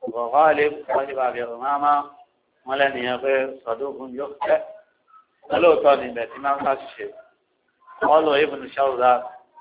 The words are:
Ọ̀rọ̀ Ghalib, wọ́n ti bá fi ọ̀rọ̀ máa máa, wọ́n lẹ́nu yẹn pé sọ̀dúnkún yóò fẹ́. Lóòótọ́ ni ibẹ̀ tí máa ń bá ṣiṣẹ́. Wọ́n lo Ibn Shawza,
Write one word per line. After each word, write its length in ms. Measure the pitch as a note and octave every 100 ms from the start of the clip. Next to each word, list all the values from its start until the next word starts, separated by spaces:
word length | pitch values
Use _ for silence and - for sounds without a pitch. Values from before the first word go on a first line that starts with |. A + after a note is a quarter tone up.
Ọ̀rọ̀ 280 | B4+ A2+ A#2+
Ghalib, 400 | C3+ D#3 D3 D3 D3 -
wọ́n 180 | C3 C#3
ti 60 |
bá 180 | C3 B2+
fi 60 | A#2+
ọ̀rọ̀ 200 | A#2+ A#2
máa 200 | C3 C#3+
máa, 220 | C#3+ D3 C#3+ - _ _ _ _ -
wọ́n 100 | C3+
lẹ́nu 200 | C#3 C3
yẹn 200 | B2 B2
pé 120 | C3+ C3+ C3 C3+
sọ̀dúnkún 500 | - A2+ C#3 C3 C3
yóò 160 | B2 C#3+ C#3+
fẹ́. 200 | - D#3 - - _ _ _ _ _ _ -
Lóòótọ́ 480 | D3 E3+ C#3+ D3 C3+
ni 80 | B2+
ibẹ̀ 200 | A#2+ A2+
tí 120 | -
máa 180 | C#3 C#3
ń 80 |
bá 80 | C#3
ṣiṣẹ́. 360 | C3+ - - G#2 - - _ _ _ _ _ - -
Wọ́n 200 | - D#3
lo 80 | D#3 C#3+
Ibn 240 | D3+ C#3 B2+
Shawza, 420 | - C#3 B2 B2 B2 - - _ -